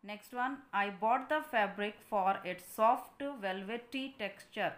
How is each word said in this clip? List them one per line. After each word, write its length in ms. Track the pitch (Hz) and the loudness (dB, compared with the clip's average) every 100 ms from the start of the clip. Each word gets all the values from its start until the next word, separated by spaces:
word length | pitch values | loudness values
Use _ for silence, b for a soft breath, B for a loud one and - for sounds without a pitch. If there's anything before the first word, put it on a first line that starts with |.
| 202 | -12
Next 220 | 208 - | -14 -10
one, 260 | 247 254 277 - | -4 -2 -4 -4
"I 180 | 196 202 | 0 0
bought 380 | 190 214 254 269 | 2 2 2 2
the 140 | 302 302 | -2 2
fabric 420 | 233 202 190 208 208 - | 2 2 0 -4 -4 -2
for 180 | 214 190 196 190 | 2 2 2 -2
its 240 | 180 - - | -8 -8 4
soft, 440 | 220 254 - - 277 277 196 | 4 4 0 -8 -8 -4 -4
velvety 580 | 190 190 233 240 269 269 269 | -4 -4 -8 -6 -8 -8 -6
texture" 540 | 202 196 - - 180 | -8 -8 -14 -4 -4